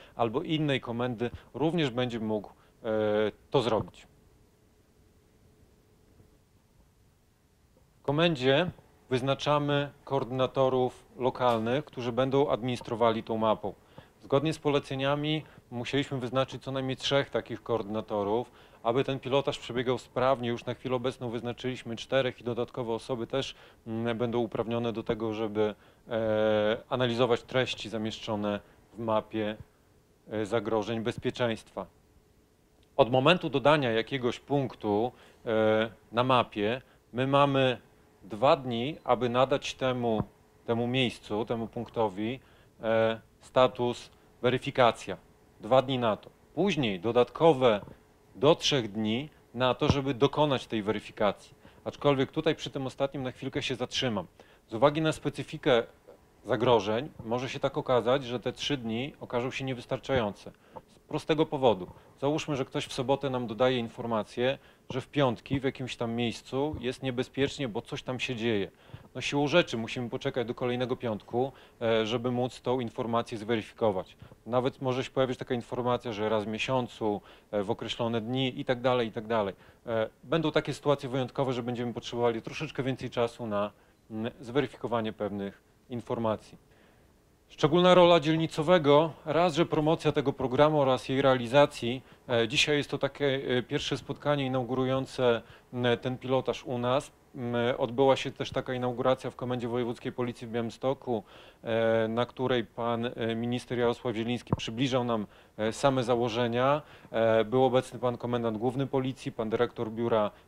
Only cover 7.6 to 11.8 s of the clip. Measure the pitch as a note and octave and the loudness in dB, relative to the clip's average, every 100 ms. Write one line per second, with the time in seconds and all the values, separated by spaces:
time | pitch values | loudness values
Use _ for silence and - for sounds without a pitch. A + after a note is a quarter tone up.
7.6 | _ _ _ _ - D3 F3 D3 B2+ C#3 | _ _ _ _ -4 2 2 2 4 4
8.6 | F3+ - - _ _ B2+ C3+ C3+ D3 D3 | 2 -4 -20 _ _ -2 0 0 2 0
9.6 | C#3+ C#3+ C#3+ - - C#3 A#2 C3 B2+ C#3 | 2 0 -2 -8 -4 -2 -2 -2 0 2
10.6 | C3 B2+ B2 - - - B2+ - B2+ A#2 | 2 4 0 -2 -18 -2 -2 2 2 2
11.6 | A2+ C3+ | 2 -2